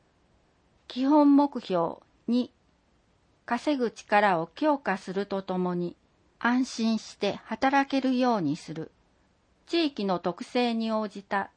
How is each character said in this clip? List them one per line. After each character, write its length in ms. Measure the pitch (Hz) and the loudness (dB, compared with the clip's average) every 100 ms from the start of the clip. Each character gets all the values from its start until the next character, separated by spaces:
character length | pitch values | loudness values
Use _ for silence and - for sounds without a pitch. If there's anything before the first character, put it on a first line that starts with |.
| _ _ _ _ _ _ _ _ - | _ _ _ _ _ _ _ _ -10
基 200 | 247 269 | -2 4
本 300 | 302 285 277 | 6 8 6
目 240 | 285 247 | 4 -2
標 360 | - 180 165 - _ _ - | -2 -2 -2 -6 _ _ -2
二、 260 | 247 240 _ _ _ _ _ _ _ _ _ - | -2 -2 _ _ _ _ _ _ _ _ _ -6
稼 320 | 240 - 285 | -4 -2 0
ぐ 140 | 226 | -2
力 480 | - - 208 202 170 | -4 0 4 4 2
を 100 | 165 - | -2 -2
強 200 | 302 285 | 0 0
化 220 | - 190 | 0 -4
す 160 | - | -4
る 120 | 185 202 | -6 -4
と 140 | 196 | -6
と 160 | 190 185 | -4 -2
も 180 | 180 | -2
に、 220 | 175 175 - _ _ _ - | -2 -6 -8 _ _ _ -4
安 260 | 240 247 | 0 0
心 340 | 262 - 226 220 | -2 -2 -2 -2
し 180 | - - | -6 -6
て 240 | 202 - | -4 -4
働 440 | - 220 269 277 269 | -8 -2 2 2 2
け 120 | 269 | 0
る 180 | 262 247 | 0 2
よ 200 | 254 220 | 2 2
う 20 | |
に 160 | 151 156 | 0 -2
す 180 | - | -8
る。 160 | 160 156 _ _ _ _ _ _ _ - | -12 -12 _ _ _ _ _ _ _ -4
地 200 | 339 311 | 0 0
域 180 | 285 | 0
の 140 | 196 175 | -2 0
特 260 | 185 170 | -2 -6
性 300 | - 247 247 | -4 -2 0
に 160 | 226 226 | -2 -2
応 180 | 220 214 | -2 -4
じ 140 | 202 | -10
た 280 | - 202 - | -6 -4 -4